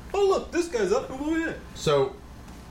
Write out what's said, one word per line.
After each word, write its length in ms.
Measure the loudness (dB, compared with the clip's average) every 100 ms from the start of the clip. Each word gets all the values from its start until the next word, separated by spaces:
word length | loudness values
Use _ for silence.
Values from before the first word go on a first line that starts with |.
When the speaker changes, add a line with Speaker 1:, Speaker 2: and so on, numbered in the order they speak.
| -4
Speaker 1:
oh, 100 | 2 4
look, 240 | 4 0
this 160 | -2 0
guy's 240 | 0 2
up. 180 | 2 0
Move 380 | -4 -2 0 0
in." 60 | -4 -12
Speaker 2:
So, 400 | -4 2 4 4 -2 -16 -16 -16 -16 -16